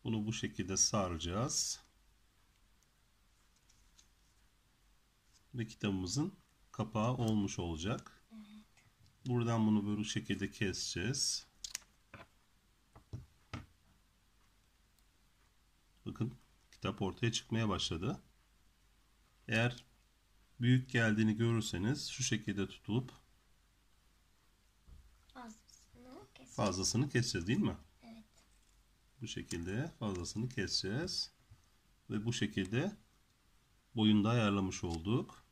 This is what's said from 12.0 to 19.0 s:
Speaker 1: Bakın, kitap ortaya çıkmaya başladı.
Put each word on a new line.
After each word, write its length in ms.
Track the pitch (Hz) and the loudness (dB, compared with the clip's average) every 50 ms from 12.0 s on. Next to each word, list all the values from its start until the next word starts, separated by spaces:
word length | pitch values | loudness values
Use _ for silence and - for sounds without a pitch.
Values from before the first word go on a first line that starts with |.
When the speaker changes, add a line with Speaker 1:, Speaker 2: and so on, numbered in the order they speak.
| _ _ - - - _ _ _ _ _ _ _ _ _ _ _ _ _ _ - _ _ - - - - _ _ _ _ - - - - _ _ _ _ _ _ _ _ _ _ _ _ _ _ _ _ _ _ _ _ _ _ _ _ _ _ _ _ _ _ _ _ _ _ _ _ _ _ _ _ _ _ _ _ _ _ _ | _ _ -20 -20 -20 _ _ _ _ _ _ _ _ _ _ _ _ _ _ -20 _ _ -14 -14 -14 -16 _ _ _ _ -14 -14 -14 -16 _ _ _ _ _ _ _ _ _ _ _ _ _ _ _ _ _ _ _ _ _ _ _ _ _ _ _ _ _ _ _ _ _ _ _ _ _ _ _ _ _ _ _ _ _ _ _
Speaker 1:
Bakın, 280 | 113 - - 110 135 - - - _ _ _ _ _ | -10 -4 -2 -2 -2 -2 -10 -20 _ _ _ _ _
kitap 300 | - - - - 113 - | -16 -4 -4 -4 -2 0
ortaya 300 | 104 92 87 - 120 117 | -2 -2 0 0 0 2
çıkmaya 360 | - - - - 113 113 113 107 | 2 0 -2 0 0 2 2 2
başladı. 520 | 92 85 - - - 80 92 127 196 - - _ _ _ _ _ _ _ _ - _ _ _ _ _ _ | 2 0 0 -2 -2 -2 -2 -2 -2 -4 -10 _ _ _ _ _ _ _ _ -20 _ _ _ _ _ _